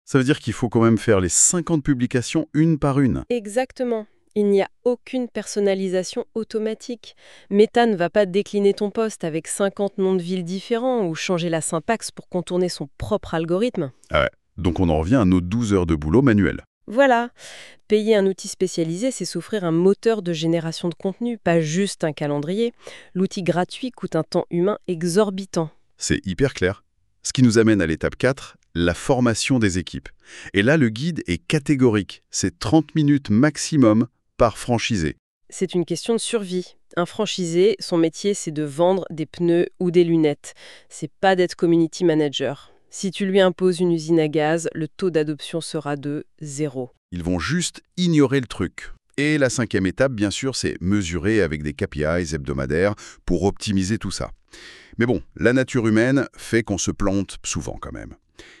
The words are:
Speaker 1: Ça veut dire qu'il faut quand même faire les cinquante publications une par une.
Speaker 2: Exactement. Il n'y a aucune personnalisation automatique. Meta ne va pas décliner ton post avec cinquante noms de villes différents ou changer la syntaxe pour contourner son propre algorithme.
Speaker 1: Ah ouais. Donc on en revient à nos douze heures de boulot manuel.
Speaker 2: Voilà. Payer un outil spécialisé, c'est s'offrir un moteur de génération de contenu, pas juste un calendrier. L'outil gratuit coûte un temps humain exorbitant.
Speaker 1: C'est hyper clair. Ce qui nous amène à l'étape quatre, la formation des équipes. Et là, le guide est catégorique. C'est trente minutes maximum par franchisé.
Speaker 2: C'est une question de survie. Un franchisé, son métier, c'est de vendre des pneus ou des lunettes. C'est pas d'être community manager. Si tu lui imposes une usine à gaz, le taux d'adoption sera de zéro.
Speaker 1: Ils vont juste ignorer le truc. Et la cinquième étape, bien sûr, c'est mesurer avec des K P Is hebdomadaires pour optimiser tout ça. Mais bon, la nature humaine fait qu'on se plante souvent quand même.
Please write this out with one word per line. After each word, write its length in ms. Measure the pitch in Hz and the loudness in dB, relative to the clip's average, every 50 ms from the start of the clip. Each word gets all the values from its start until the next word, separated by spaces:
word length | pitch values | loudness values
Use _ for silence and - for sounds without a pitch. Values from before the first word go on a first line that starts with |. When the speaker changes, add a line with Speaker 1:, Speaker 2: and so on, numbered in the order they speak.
| _ | _
Speaker 1:
Ça 120 | - - | 0 0
veut 80 | 139 127 | 2 4
dire 140 | 131 151 - | 2 0 0
qu'il 140 | - 120 101 | -2 -6 -4
faut 140 | - - | -4 -4
quand 160 | 110 - 117 113 | 0 2 4 4
même 140 | 113 113 | 6 4
faire 240 | 101 - - 107 95 | 4 4 2 2 4
les 80 | 92 85 | 2 2
cinquante 520 | - - - - - 180 151 - 170 151 | 2 2 2 2 2 -2 -2 0 -2 0
publications 640 | 139 - 143 120 123 120 - 123 120 - - 160 151 - - | 0 0 0 0 0 -2 -2 -2 -4 -2 -2 -4 -4 0 0
une 240 | 147 160 165 160 | 2 2 4 2
par 220 | 139 - 143 131 143 | 2 0 0 2 2
une. 240 | 143 120 78 67 - - | 2 2 2 -2 -2 -2
Speaker 2:
Exactement. 760 | 247 240 196 208 202 247 - - - - 254 240 233 220 208 - _ _ _ _ _ | -4 -4 -4 -4 -4 -4 -4 -4 -4 -6 -4 -4 -4 -4 -6 -12 _ _ _ _ _
Il 140 | 208 208 202 | 0 2 4
n'y 120 | 202 196 | 4 4
a 80 | 190 - - _ _ | 2 0 -6 _ _
aucune 440 | 247 247 - _ - - 254 247 226 | -2 -2 -2 _ -6 -4 -4 -4 -4
personnalisation 960 | - 220 202 - - 214 202 196 196 190 190 185 180 185 180 - - 240 - - _ | -6 -8 -8 -4 -2 0 2 2 2 0 -2 -2 -2 -2 -4 -4 -6 -8 -8 -6 _
automatique. 800 | 226 214 - - 220 214 220 220 - - - 240 - - - - _ - - - - - _ | -8 -6 -4 -6 -4 -4 -4 -6 -8 -10 -12 -12 -12 -14 -20 -20 _ -20 -20 -20 -20 -8 _
Meta 360 | 196 202 214 226 - 240 240 | 4 6 6 6 6 4 4
ne 100 | 233 214 | 4 4
va 140 | 165 175 165 | 2 0 2
pas 160 | - 208 208 | 4 2 2
décliner 480 | 180 175 202 196 - - 202 202 196 196 | 4 2 -2 -2 0 -2 2 4 4 2
ton 180 | - 214 202 | 2 -2 -4
post 320 | - 233 226 220 - - - | -2 -2 -2 -4 -4 -6 -6
avec 240 | 165 151 165 - | -4 -4 -4 -6
cinquante 500 | - - - 202 196 - - 202 196 - | -6 -2 0 0 0 0 -2 -4 -4 -2
noms 180 | - 190 190 190 | 0 0 2 2
de 60 | 185 | 0
villes 220 | 170 175 190 185 175 | 0 -2 -4 -4 -4
différents 640 | 165 185 196 - - 233 226 247 262 254 233 202 | -4 -6 -8 -4 -4 -4 -2 0 0 0 0 -2
ou 80 | 170 160 | -2 -4
changer 340 | - - - 185 170 170 175 | -4 -2 -2 -2 0 0 -2
la 120 | 165 160 | -2 -2
syntaxe 500 | 151 - - 160 - - 226 214 - - | -2 -4 -4 -4 -2 -2 -4 -4 -4 -10
pour 160 | - - - _ | -14 -16 -16 _
contourner 380 | - 180 165 - 180 180 180 | -6 -6 -4 -2 -2 0 0
son 220 | 175 - - 156 139 _ | -2 -2 -6 -10 -12 _
propre 360 | - - - 214 196 - - - | -12 -4 -4 -4 -4 -4 -4 -4
algorithme. 580 | 160 165 160 175 185 233 247 - 185 151 131 - _ _ _ | -4 -2 -2 0 0 0 -2 -2 -4 -6 -6 -8 _ _ _
Speaker 1:
Ah 120 | - 78 65 | 0 0 0
ouais. 60 | - - _ _ _ _ | 0 -4 _ _ _ _
Donc 220 | - 82 92 80 92 | -2 -2 -2 0 2
on 100 | 95 85 | 2 2
en 100 | 78 78 | 2 2
revient 160 | 78 87 127 | 2 2 2
à 100 | - 101 | 2 4
nos 160 | 92 92 92 | 4 4 2
douze 320 | 87 87 101 120 120 101 101 | 2 0 -2 -2 0 2 2
heures 120 | 95 90 | 2 2
de 100 | 78 82 | 2 0
boulot 260 | 76 73 76 85 120 | -2 0 2 2 4
manuel. 440 | 143 131 107 104 95 76 50 - - _ _ _ _ | 4 4 4 4 2 2 0 -4 -12 _ _ _ _
Speaker 2:
Voilà. 440 | - 208 254 277 262 240 233 240 240 - _ - - - - - - - _ _ | -4 0 2 4 4 4 2 0 -4 -10 _ -20 -20 -20 -20 -20 -20 -20 _ _
Payer 300 | _ 208 214 208 220 220 | _ 0 2 4 4 4
un 80 | 202 196 | 4 4
outil 240 | 190 185 - - 196 | 2 0 -2 -8 -12
spécialisé, 600 | - - 185 180 - 175 165 160 170 180 240 269 | -4 -4 -4 -4 -2 -4 -4 -2 -2 -2 -4 -4
c'est 140 | 247 - 180 | -4 -4 -8
s'offrir 400 | - - 175 - - 220 214 180 | -8 -8 -8 -8 -6 -6 -4 -2
un 80 | 165 | 0
moteur 500 | 160 165 180 190 202 - - 233 226 214 | 2 4 4 4 2 4 2 0 0 0
de 120 | 180 175 170 | -2 -4 -4
génération 560 | 151 160 165 170 170 160 165 160 - - 175 | -2 0 0 0 0 -2 -4 -8 -4 -6 -6
de 60 | 160 | -6
contenu, 420 | - - 196 180 - 233 240 233 | -4 -6 -6 -6 -4 -6 -6 -6
pas 240 | 214 - 180 165 170 | -4 -2 2 2 2
juste 420 | 160 151 160 185 202 190 - - - | 2 0 0 -2 -2 -2 -4 -4 -4
un 80 | 160 | -4
calendrier. 640 | 143 - 151 147 147 147 143 156 190 214 233 240 - _ - - - - - - - | -4 -4 -4 -4 -2 -4 -4 -4 -2 -2 -2 -4 -4 _ -18 -20 -20 -20 -20 -10 -4
L'outil 280 | 185 190 190 - 202 | -2 -2 -2 -2 -4
gratuit 500 | 175 170 175 175 180 - - - - 254 | -2 0 0 0 -2 -2 -6 -8 -8 -10
coûte 260 | - - - - - | -8 -8 -10 -4 -2
un 60 | 160 156 | -4 -4
temps 220 | - - 175 - - | 0 -2 -2 -2 -2
humain 300 | 170 170 175 196 214 - - | -2 0 0 0 -2 -4 -4
exorbitant. 840 | - 180 160 175 175 165 208 220 202 190 190 196 - - 175 160 156 - _ _ _ _ | -6 -6 -4 -4 0 2 2 2 2 -2 -6 -10 -6 -4 -4 -4 -4 -8 _ _ _ _
Speaker 1:
C'est 220 | _ - - - - - | _ -2 -2 -2 -2 -2
hyper 280 | 95 90 - 135 131 - | -6 -2 0 0 0 0
clair. 300 | - 90 90 101 - _ _ _ _ _ _ _ _ | 0 0 0 0 -2 _ _ _ _ _ _ _ _
Ce 100 | _ - | _ -4
qui 100 | - 135 | 2 4
nous 160 | 127 120 104 | 4 6 6
amène 240 | 117 107 110 110 98 | 6 6 6 4 4
à 40 | 87 | 2
l'étape 320 | 80 80 - - 78 - | 0 0 -2 -2 -4 -2
quatre, 400 | - - 123 139 - - - - _ _ _ _ | 0 0 0 0 -2 -8 -18 -20 _ _ _ _
la 200 | 82 85 87 85 | 0 0 0 0
formation 640 | - - - 139 123 127 117 110 - - - 135 123 | -2 0 0 2 2 2 2 0 0 0 0 2 2
des 180 | 110 98 85 | 2 2 0
équipes. 320 | 90 78 - - 67 - - - _ _ - - - - - - | -2 -6 -6 -10 -12 -12 -14 -20 _ _ -20 -20 -18 -16 -2 0
Et 100 | 98 101 | 2 4
là, 120 | 123 156 | 4 4
le 140 | 165 131 113 | 4 4 2
guide 340 | 107 113 147 175 160 - - | 0 -2 -6 -6 -6 -6 -4
est 100 | - 87 | -4 -4
catégorique. 840 | - - - - 151 143 - 151 131 127 123 107 104 92 - - - _ _ | -4 -2 -2 -2 -2 0 0 0 2 4 4 2 2 -2 -4 -10 -20 _ _
C'est 260 | - - - 92 - _ | -6 -4 -4 -4 -4 _
trente 360 | - - 156 160 151 - - | -2 2 2 2 2 2 0
minutes 340 | 160 147 143 147 139 143 - | 0 2 2 2 0 0 0
maximum 800 | 104 110 143 151 - - - - 165 143 127 110 107 113 123 - _ _ _ _ _ | 2 4 4 2 0 -2 -6 -2 2 4 4 6 6 4 2 -2 _ _ _ _ _
par 220 | - 123 110 - | 0 0 0 0
franchisé. 580 | - - - 120 110 - - 120 95 78 73 - - _ _ _ _ _ _ | -4 -4 -2 -2 -2 -2 -2 -2 -2 -2 -2 -4 -8 _ _ _ _ _ _
Speaker 2:
C'est 240 | - - 196 165 - | -8 -6 -6 -4 -2
une 120 | 180 165 | -4 -2
question 300 | - 170 - - - 233 | -2 -6 -6 -2 -2 -2
de 40 | 214 | -2
survie. 560 | - - 233 220 202 180 180 185 180 - - _ _ _ - | -2 -4 -4 -4 -4 -4 -6 -6 -6 -8 -16 _ _ _ -4
Un 80 | - 175 | -4 -4
franchisé, 720 | - - - 214 - - - 180 165 165 175 185 220 - - | -4 -2 -4 -4 -4 -2 -4 -4 0 2 4 4 4 2 0
son 160 | - - 180 | -4 -2 0
métier, 380 | 170 165 165 - - - 202 202 | 2 2 0 0 -2 -4 -4 -4
c'est 180 | - - 170 | -2 -6 -6
de 120 | 151 151 151 | -6 -4 -6
vendre 420 | 147 135 147 170 180 196 185 160 - | -6 0 2 2 2 2 0 -2 -6
des 160 | 165 151 156 | -8 -8 -8
pneus 420 | - - - 175 170 170 170 175 - - - | -8 -4 -2 0 2 2 2 2 -2 -4 -4
ou 100 | 185 175 | -4 2
des 140 | 165 180 170 | 4 4 4
lunettes. 500 | 165 165 165 156 147 147 - - - - - - - - - _ _ | 4 4 2 2 2 0 -2 -10 -18 -20 -20 -20 -20 -20 -20 _ _
C'est 220 | - - 165 143 - _ | -14 -12 -12 -12 -6 _
pas 160 | - 190 190 | 2 2 4
d'être 180 | 180 180 170 - | 4 2 0 0
community 480 | - 190 170 170 165 165 156 - - 185 | 0 2 4 4 4 4 0 -2 0 2
manager. 680 | 170 156 156 151 147 131 - 135 117 147 - - - _ _ _ _ | 2 4 4 2 0 -2 -2 -4 -4 -6 -8 -14 -20 _ _ _ _
Si 200 | - - - 190 | -12 -6 -6 -6
tu 160 | - - 208 | -4 -4 -2
lui 140 | 190 190 202 | 2 4 6
imposes 400 | 185 185 175 - 185 185 180 160 | 4 4 4 2 2 0 2 2
une 120 | 180 175 | 2 2
usine 280 | 170 165 151 156 170 160 | 2 0 0 2 2 2
à 80 | 156 | 2
gaz, 420 | 151 147 156 151 151 165 170 160 147 - | 2 2 0 2 2 0 0 -2 -4 -4
le 140 | - 156 | -6 -6
taux 220 | 147 - - 196 180 | -8 -6 -4 -4 0
d'adoption 520 | 151 160 151 151 151 139 - - - 165 | 0 0 0 0 -4 -8 -10 -8 -8 -8
sera 340 | 156 - - 156 - 143 147 | -8 -6 -8 -6 -4 -4 -6
de 300 | 143 131 147 143 151 - - _ _ | -6 -6 -6 -8 -8 -10 -14 _ _
zéro. 500 | 156 147 135 139 156 143 127 131 123 - _ _ _ _ | -14 -12 -6 -6 -6 -4 -4 -8 -10 -10 _ _ _ _
Speaker 1:
Ils 120 | - 87 80 | -10 -4 -2
vont 160 | 87 92 85 | -2 -2 0
juste 420 | 85 117 151 180 165 - - - - _ _ | -2 -2 -2 -2 -2 -4 -8 -12 -20 _ _
ignorer 440 | - 180 175 160 151 143 117 135 139 | -2 0 2 4 4 4 4 2 -2
le 80 | 127 | -2
truc. 440 | - - - 95 82 - - - - - - _ _ _ | -4 -6 -6 -6 -6 -6 -10 -16 -18 -18 -20 _ _ _
Et 200 | - 143 151 151 | -2 -2 0 2
la 120 | 147 135 123 | 2 0 0
cinquième 360 | - - 117 - - 98 95 | 0 -2 -4 -2 -2 0 0
étape, 260 | 92 85 - 131 139 | 0 0 0 0 0
bien 200 | 127 101 104 101 | 0 0 -2 -2
sûr, 240 | - - 127 135 123 | -2 -4 -6 -6 -6
c'est 220 | - - 80 - - | -4 -4 -4 -4 -4
mesurer 600 | 82 92 104 104 95 82 87 85 73 104 110 107 | -2 0 0 0 0 -2 -6 -2 -2 0 2 2
avec 220 | 92 76 78 76 73 | 2 0 -2 -4 -6
des 100 | 76 71 | -6 -4
K 120 | - 101 | -6 -8
P 120 | - - 73 | -6 -4 -2
Is 360 | 73 76 85 87 90 71 80 | -2 0 0 -2 -2 -4 -6
hebdomadaires 600 | 73 67 69 67 65 67 65 71 82 95 104 104 - - - - - _ | -6 -6 -6 -4 -4 -4 -2 0 0 0 0 0 -4 -10 -20 -20 -10 _
pour 180 | - 90 - 90 | -2 0 2 2
optimiser 540 | 98 - - - 107 98 98 92 92 113 | 0 0 -2 -4 -2 -2 -2 0 -2 -4
tout 140 | 101 - 95 | -4 -4 -8
ça. 200 | - - 62 - - - _ _ - - - - - - - - - | -8 -8 -8 -10 -10 -18 _ _ -20 -20 -20 -20 -20 -20 -20 -14 -2
Mais 80 | - 117 | -2 0
bon, 160 | 127 113 80 - - _ | 0 0 -2 -4 -8 _
la 180 | - 87 113 127 | 2 2 4 4
nature 340 | 131 127 - - 127 107 | 4 0 0 0 0 2
humaine 400 | 113 107 107 120 127 139 139 - - - | 4 4 4 4 4 2 2 0 -2 -8
fait 280 | - - - 113 117 113 | -16 -6 -2 0 0 0
qu'on 140 | - 101 | 0 -4
se 140 | 87 - 101 | -2 -2 -4
plante 460 | - - 101 98 98 101 92 - - - - | -2 0 0 0 0 0 -2 -4 -10 -12 -10
souvent 340 | - - 82 - 55 - - | -8 -6 -6 -6 -8 -10 -10
quand 120 | - - | -12 -12
même. 240 | 65 55 53 53 - - _ _ _ - - - - - | -12 -14 -14 -14 -18 -20 _ _ _ -20 -20 -20 -20 -20